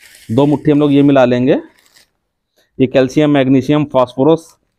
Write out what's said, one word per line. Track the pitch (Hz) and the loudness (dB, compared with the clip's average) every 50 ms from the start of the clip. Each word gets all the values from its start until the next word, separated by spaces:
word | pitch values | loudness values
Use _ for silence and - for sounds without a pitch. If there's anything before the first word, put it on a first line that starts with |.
| - - - - - - | -20 -20 -20 -20 -12 -6
दो | 110 127 143 | -2 0 0
मुट्ठी | 147 151 - - 156 | 0 0 -2 0 0
हम | 147 143 | 0 0
लोग | 147 147 | 0 2
ये | 139 143 | 2 2
मिला | 139 143 139 135 127 | 2 2 4 2 2
लेंगे। | 123 123 123 127 131 175 294 339 - _ _ _ _ _ _ _ _ _ _ _ _ _ _ _ _ _ _ _ _ _ - | 2 0 0 0 -2 -2 -2 -4 -10 _ _ _ _ _ _ _ _ _ _ _ _ _ _ _ _ _ _ _ _ _ -4
ये | 131 120 | -2 -2
कैल्शियम, | - 135 131 127 - 156 151 147 | 0 0 -2 0 0 -2 0 0
मैग्नीशियम, | 147 143 131 135 139 131 127 139 147 151 147 | 0 0 0 0 0 0 0 0 -2 -2 -2
फास्फोरस, | 147 - 131 127 123 - - 131 151 165 160 - - _ _ _ _ _ | -2 -2 -2 -2 -2 -2 -2 0 0 0 -2 -4 -10 _ _ _ _ _